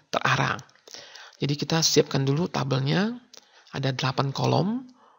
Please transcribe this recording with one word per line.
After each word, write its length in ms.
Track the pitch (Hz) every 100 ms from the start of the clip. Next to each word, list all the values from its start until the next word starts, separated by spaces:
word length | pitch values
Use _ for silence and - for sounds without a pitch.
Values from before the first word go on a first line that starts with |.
| _
terarah. 480 | - - 135 135 - - _ - - - - - -
Jadi 120 | 147 147
kita 240 | 147 165
siapkan 400 | 160 - 147 143
dulu 240 | 135 143 180
tabelnya, 720 | 143 135 135 135 160 208 247 - - - - -
ada 240 | 151 135
delapan 400 | 127 131 131 139
kolom. 560 | 135 131 123 185 240 254 - _